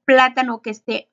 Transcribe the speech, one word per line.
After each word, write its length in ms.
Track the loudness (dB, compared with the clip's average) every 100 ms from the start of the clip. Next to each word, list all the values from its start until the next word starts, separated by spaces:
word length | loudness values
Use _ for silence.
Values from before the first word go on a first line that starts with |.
plátano 560 | 2 4 4 0 -6 -6
que 100 | -10
esté 400 | -14 -8 -8 -10